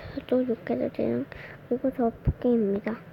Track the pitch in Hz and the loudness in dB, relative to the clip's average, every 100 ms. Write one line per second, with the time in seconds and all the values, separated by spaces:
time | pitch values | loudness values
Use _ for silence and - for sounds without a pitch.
0 | - - - 254 254 226 - 247 - - | -10 -10 0 2 2 -2 -2 -2 -2 0
1 | 226 240 277 - - - - 247 269 262 | 0 0 -2 -10 -14 -14 -4 0 0 2
2 | 233 - - - 247 240 196 196 214 226 | 0 2 -2 2 4 4 4 0 -2 -6
3 | - | -10